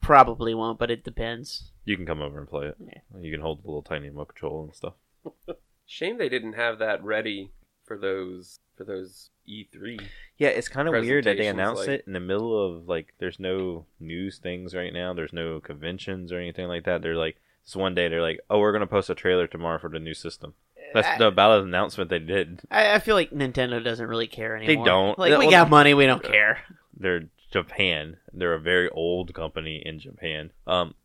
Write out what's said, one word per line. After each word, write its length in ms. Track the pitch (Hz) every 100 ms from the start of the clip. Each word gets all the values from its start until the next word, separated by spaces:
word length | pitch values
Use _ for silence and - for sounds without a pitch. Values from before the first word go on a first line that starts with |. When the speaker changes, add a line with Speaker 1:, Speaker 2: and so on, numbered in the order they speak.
Speaker 1:
probably 540 | - 143 120 113 113
won't, 240 | 113 113 110
but 100 | 120
it 140 | 117
depends. 640 | - 117 113 117 147 - - _
Speaker 2:
You 120 | - 95
can 80 | 82
come 140 | 76
over 180 | 73 73
and 100 | 73
play 180 | 73 73
it. 100 | -
Speaker 1:
Yeah. 360 | - - _ 92
Speaker 2:
You 100 | 82
can 100 | 78
hold 220 | 80 76
the 60 | -
little 140 | 73
tiny 260 | - 76 71
remote 200 | 71 73
control 360 | - 78 78
and 100 | 76
stuff. 200 | - 87 - _ _ 156 - - 170 _ _ -
Speaker 3:
Shame 320 | - 180 240
they 100 | 147
didn't 260 | 127 113
have 260 | 107 117 110
that 220 | 110 98
ready 480 | 101 107 110 101 95 - _ _
for 120 | - 104
those 600 | 98 95 92 90 90 - _ -
for 60 |
those 440 | 98 95 92 - - _
E 200 | - 107
three. 340 | 101 - 113 113 101 - - -
Speaker 2:
Yeah, 100 | 143
it's 200 | - -
kinda 220 | 135 160
weird 340 | 117 117 143
that 120 | 110 101
they 140 | 104
Speaker 3:
presentations, 20 |
Speaker 2:
announce 240 | 92 101 104
Speaker 3:
like 80 | 101
Speaker 2:
it 160 | 139 -
in 60 |
the 60 | 92
middle 360 | 90 101 113 110 95 85
of, 100 | 87
like, 240 | 82 80 _
there's 200 | 92 -
no 440 | 95 95 92 82 82 -
news 380 | 80 85 95 -
things 360 | 90 90 90
right 180 | 90 87
now. 200 | 85 90
There's 200 | 87 78
no 260 | 85 82 80
conventions 720 | - 73 80 92 - 92 87
or 60 | 90
anything 300 | 87 87 90
like 160 | 87
that. 180 | 87 87
They're 140 | 82 82
like, 200 | 80 - _ _
this 120 | - 95
one 180 | 95
day 140 | 90 85
they're 140 | 82
like, 180 | 82 - -
"Oh, 120 | 104
we're 120 | 104
gonna 140 | 104 98
post 240 | 104 -
a 40 |
trailer 320 | 90 92 90 85
tomorrow 320 | 82 82 82
for 120 | 85
the 80 | 80
new 160 | 80
system." 400 | 78 82 - - - _ - -
That's 120 | 113 98
Speaker 1:
I 120 | 82
Speaker 2:
the, 80 | 110
about 340 | 92 104 107
an 60 | 95
announcement 400 | 90 85 - 87
they 100 | 87
did. 440 | 80 98 82 92 -
Speaker 1:
I, 240 | - 214
I 40 | 208
feel 140 | -
like 160 | 208 -
Nintendo 520 | 143 131 131 127 120
doesn't 220 | 117 113 110
really 200 | 113 117
care 320 | - 110 110
Speaker 2:
They 60 |
Speaker 1:
anymore. 220 | 110 151 113
Speaker 2:
don't. 320 | 92 98 139
Speaker 1:
Like, 140 | -
Speaker 2:
They 40 | 147
Speaker 1:
we 60 |
Speaker 2:
don't. 60 | 156
Speaker 1:
got 180 | 175 156
money, 220 | 147 143
we 140 | 143 135
don't 160 | 123
care. 380 | - 107 107 113 - - _ -
Speaker 2:
They're 280 | 95 87 80 _ -
Japan. 680 | 98 82 - 95 78 78 - -
They're 220 | 90 90
a 60 | 80
very 280 | 80 90 90
old 440 | 82 85 90 87
company 480 | 82 80 80 80 78
in 140 | 80 78
Japan. 520 | - - 85 78 80 - -
Um, 280 | 90 82 -